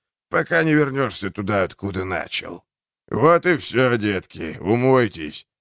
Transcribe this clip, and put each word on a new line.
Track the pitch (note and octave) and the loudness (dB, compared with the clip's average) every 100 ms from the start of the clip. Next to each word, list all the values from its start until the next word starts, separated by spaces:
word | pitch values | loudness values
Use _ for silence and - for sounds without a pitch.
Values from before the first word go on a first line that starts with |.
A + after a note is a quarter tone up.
| _ _ - | _ _ -4
пока | E3+ D#3 E3+ | -4 0 0
не | D#3+ | 4
вернешься | D3+ C#3+ C3+ B2 - G2 | 4 2 0 -2 -2 -6
туда, | F2 G2+ G2+ | -6 -2 0
откуда | F2+ - G2 F#2 | -2 -4 -6 -6
начал. | F#2 F2 - - F2 F2 _ _ _ _ - | -4 -6 -6 -8 -8 -14 _ _ _ _ -6
Вот | G#2+ D3+ E3+ F3 | 2 4 4 2
и | D3+ | 0
все, | - A2+ B2+ A#2+ | 0 2 2 2
детки, | G#2 F#2+ - - D#2+ D2+ | 0 -2 -6 -12 -10 -6
умойтесь. | F2+ A#2 C3 C3 A2+ F2 D2+ - - _ | 0 2 4 4 2 -4 -12 -12 -18 _